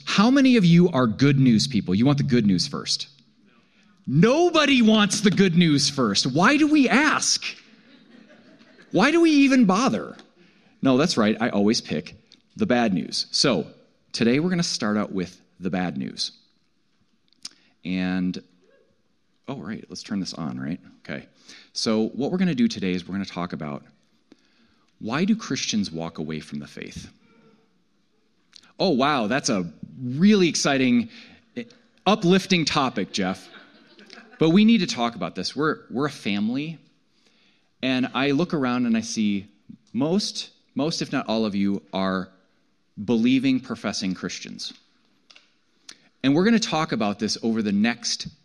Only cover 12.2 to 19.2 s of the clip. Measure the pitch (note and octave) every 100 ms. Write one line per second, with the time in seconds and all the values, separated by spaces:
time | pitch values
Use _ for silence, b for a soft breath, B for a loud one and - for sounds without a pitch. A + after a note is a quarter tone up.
12.2 | _ _ _ - G#2+ A#2+ A#2 F#2 - -
13.2 | - - D3 G#2 - - _ _ _ -
14.2 | A#2 C3 F3 F3+ E3+ - G#2 G#2 G2+ F#2+
15.2 | F2 - _ _ F2+ F#2 F2+ C2+ A#1+ -
16.2 | - - _ _ _ _ _ _ _ _
17.2 | _ _ - b b b F2+ F#2 F#2 F#2
18.2 | F#2 F2+ - _ _ _ _ _ _ _